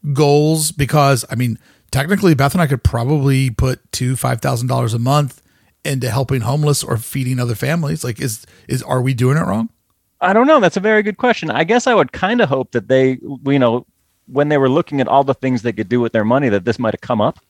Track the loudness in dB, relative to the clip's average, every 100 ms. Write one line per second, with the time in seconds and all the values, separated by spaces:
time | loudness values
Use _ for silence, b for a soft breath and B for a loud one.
0 | -4 0 4 4 4 0 -2 -2 0 2
1 | 4 2 -2 -4 -2 -4 b b b -4
2 | -2 2 4 4 2 2 0 0 -2 -2
3 | 0 0 2 2 0 0 -2 -2 _ -6
4 | -4 -2 -2 -2 -2 -2 -2 -2 -2 -2
5 | 0 2 0 -6 _ _ _ _ -6 -4
6 | -2 -2 -2 -2 -2 0 0 0 -2 -6
7 | -4 -6 -4 -2 -2 -4 -2 -2 -2 -4
8 | -6 -6 -6 -8 -14 b b -6 -2 -2
9 | 0 0 2 2 0 -2 -4 _ _ _
10 | _ _ 0 4 6 6 4 0 0 2
11 | 0 -2 0 0 -2 -2 0 0 2 2
12 | 2 -2 -2 0 0 0 -2 -6 0 2
13 | 2 0 -8 -8 0 2 2 0 -6 _
14 | _ _ _ -2 0 2 2 0 -2 -2
15 | 2 2 2 -2 -2 -2 -2 -4 -2 -2
16 | 0 0 0 0 2 0 -2 -2 -4 -6
17 | -4 -2 -2 -4 _